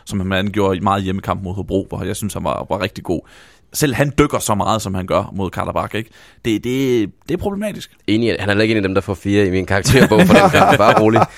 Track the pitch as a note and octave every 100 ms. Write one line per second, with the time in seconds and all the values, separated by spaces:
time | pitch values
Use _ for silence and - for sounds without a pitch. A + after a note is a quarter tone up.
0 | - G2+ F#2 F#2+ G2+ G2+ F#2+ F#2 G2 F#2+
1 | F#2+ F#2+ F#2 F#2 F#2+ G2 F2+ F#2 - -
2 | F#2 G2+ G#2 - E2+ B1 - G2 F#2+ -
3 | - - - - - _ _ - D3+ A2+
4 | C#3+ - D3 A#2 - G#2 F2+ A2 G2+ F#2
5 | F#2 E2 G#2+ F#2+ F#2 F2+ F2+ E2+ - G#2
6 | A2+ _ - _ A#2+ G#2 A#2 B2+ C3+ B2
7 | G2 - - F3+ G3+ G3 G#3+ - - _
8 | - G#2+ A#2 F#2 G2+ G2+ G#2+ A2 F#2+ F#2+
9 | G2 F#2+ G2 G2+ G2 F#2 F2+ G2 - -
10 | G#3 - F#3 - G3 - - G3 G#3 -
11 | G#3+ D#3 F#3+